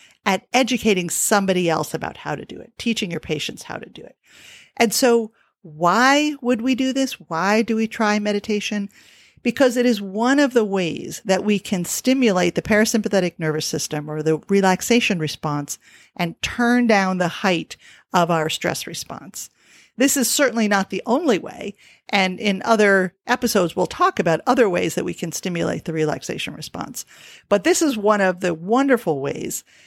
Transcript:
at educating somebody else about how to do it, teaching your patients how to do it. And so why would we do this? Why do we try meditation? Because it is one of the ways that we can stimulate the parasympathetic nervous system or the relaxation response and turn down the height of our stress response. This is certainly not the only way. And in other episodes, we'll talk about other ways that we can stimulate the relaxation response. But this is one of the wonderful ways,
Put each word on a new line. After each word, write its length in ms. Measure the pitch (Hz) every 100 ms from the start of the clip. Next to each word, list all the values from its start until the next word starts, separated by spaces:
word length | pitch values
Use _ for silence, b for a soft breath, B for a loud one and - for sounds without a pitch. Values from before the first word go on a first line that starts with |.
| b b -
at 220 | 190 -
educating 560 | 247 254 247 220 185 175
somebody 600 | - - 208 190 185 175
else 240 | 160 151
about 240 | - - -
how 180 | 147 151
to 100 | -
do 140 | -
it, 120 | - -
teaching 340 | 233 226 185
your 80 | 165
patients 440 | - 151 - -
how 140 | - -
to 120 | -
do 120 | -
it. 140 | - - B B B B B -
And 160 | 233
so 380 | - 262 233 220 _ _ _
why 760 | 175 151 170 196 254 277 302 285
would 200 | 240 247
we 140 | 240 254
do 180 | 262
this? 200 | 262 269
Why 480 | - 160 165 190 220
do 140 | 226 220
we 120 | 220
try 320 | - 214 208
meditation? 720 | 208 202 202 208 - 208 202 b b b b b
Because 320 | 240 233 262 240
it 100 | 247
is 160 | 214
one 380 | 196 196 240 277
of 140 | 285
the 120 | 247 214
ways 560 | 190 175 - - - -
that 180 | 190
we 160 | 208 202
can 240 | - 190
stimulate 720 | 175 - - 269 247 180 180 -
the 60 |
parasympathetic 720 | - 214 214 226 214 202 180 -
nervous 280 | 160 151 -
system 440 | 156 - 151 147
or 120 | 151
the 180 | 151 156 -
relaxation 680 | 196 190 185 - 233 - 180
response 600 | 156 - 156 147 143 - b b b -
and 260 | 170 165
turn 460 | - - 240 247 240
down 300 | 208 190 185
the 100 | 175
height 480 | - 202 170 165 - B B _
of 180 | 180 170
our 180 | 165 156
stress 380 | - 175 - -
response. 640 | 165 - - - - - b b b b -
This 180 | 180 277
is 140 | 233
certainly 380 | - 277 226 214
not 220 | 202 190
the 120 | 185 -
only 340 | 247 339 233
way. 360 | - - - b b b -
And 300 | 202 185 180
in 220 | 208 190
other 520 | - 226 208 196 185 - -
episodes, 500 | 247 240 208 175 -
we'll 120 | 185
talk 320 | - 359 -
about 220 | 175 160 -
other 240 | 247 220
ways 260 | 180 180 165
that 100 | 175
we 80 |
can 180 | 175 170
stimulate 540 | - 196 170 170 156 -
the 80 |
relaxation 600 | 160 156 151 - - -
response. 520 | - 156 - - - B B B B -
But 140 | 202
this 180 | 233 339
is 160 | 320 226
one 240 | 202 208
of 200 | 190 180
the 120 | 190
wonderful 640 | 160 175 240 277 233 180 143
ways, 440 | 139 139 - - b b